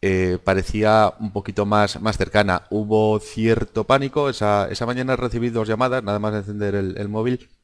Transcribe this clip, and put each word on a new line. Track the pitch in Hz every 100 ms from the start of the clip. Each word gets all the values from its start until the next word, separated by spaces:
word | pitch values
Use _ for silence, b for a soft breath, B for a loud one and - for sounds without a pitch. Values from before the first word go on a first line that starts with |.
eh, | 98 95 92 90
parecía | - 95 90 104 107 110 104 -
un | 107
poquito | 98 98 101
más, | 101 104 104 -
más | 107 104
cercana. | 92 107 101 87 -
Hubo | 104 107 110 107 107
cierto | - - 113 117 113 -
pánico. | 107 135 139 143 143
Esa, | 120 104 104 98
esa | 104
mañana | 117 123 127 127
recibí | 123 113 120
dos | 117 107
llamadas, | 110 127 127
nada | 107 104
más | 107
encender | 107 101 104 104
el, | 101 98 87
el | 101
móvil | 107 117 127 - _